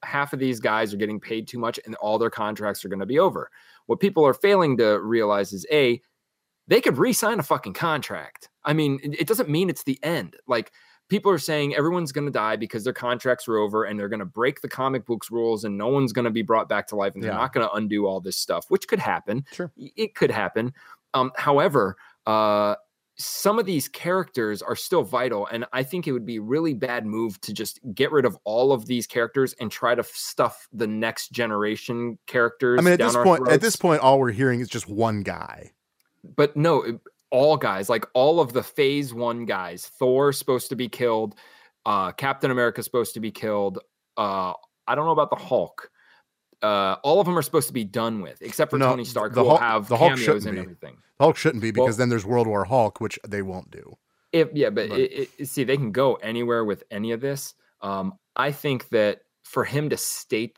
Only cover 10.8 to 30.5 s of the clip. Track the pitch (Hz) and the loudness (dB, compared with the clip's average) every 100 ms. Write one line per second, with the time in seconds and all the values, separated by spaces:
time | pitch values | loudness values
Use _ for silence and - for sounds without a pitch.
10.8 | _ _ - 202 202 165 - 151 143 147 | _ _ -4 0 2 2 0 -2 0 0
11.8 | 156 175 151 147 143 127 110 107 110 113 | 0 0 -2 -4 -4 -2 0 -2 -4 -6
12.8 | 117 - 123 123 131 123 - 110 104 107 | -4 -4 -2 -2 0 -2 0 0 2 0
13.8 | 104 104 101 110 92 110 127 143 139 - | -2 -4 -6 -6 -8 -2 -2 -2 -8 -4
14.8 | 135 131 110 113 - 117 117 107 107 101 | -2 -2 -4 -6 -4 -2 0 -2 -4 -4
15.8 | 113 139 127 123 120 113 110 113 104 104 | 0 0 0 0 -2 0 2 0 2 -2
16.8 | - 104 98 101 110 95 131 131 110 107 | -2 -2 -2 -2 -4 -2 -2 0 0 -2
17.8 | 107 104 98 95 95 - - 85 - 185 | -2 0 0 -2 -6 -6 -4 -4 -2 -2
18.8 | - 208 - 87 - 120 139 - 180 - | 0 -2 -2 -2 -4 -6 -6 -10 -10 -12
19.8 | - - 214 - 143 110 92 110 123 - | -14 -6 -6 0 0 0 -2 -2 -4 -6
20.8 | - - _ 135 131 - 147 143 175 143 | -18 -20 _ -2 0 -2 2 4 4 4
21.8 | 95 - - _ 110 110 107 104 104 104 | 2 -2 -16 _ 0 2 4 4 2 0
22.8 | _ _ _ - - - 202 220 196 156 | _ _ _ -12 -10 -2 2 2 0 -2
23.8 | - - 175 185 160 123 110 101 - 117 | -4 -6 -2 -2 -2 -4 -2 -4 -6 -6
24.8 | - 170 98 120 127 104 101 113 113 127 | 0 0 0 -2 -2 -2 -4 -6 -6 -4
25.8 | 135 180 160 123 110 113 107 151 165 117 | -4 -4 -4 -4 -4 -8 -2 -2 0 -2
26.8 | 127 120 107 110 113 95 - 101 104 - | -4 -4 -4 -4 -4 -6 -10 -8 -8 -10
27.8 | 123 95 139 151 123 - 104 113 135 127 | -8 -2 2 2 2 0 -2 2 4 2
28.8 | 117 123 - 123 113 139 127 - 110 - | 0 -4 -2 -2 -2 0 -2 -2 -8 -2
29.8 | 117 120 - - - - 123 | 0 0 -2 -8 -6 -2 -2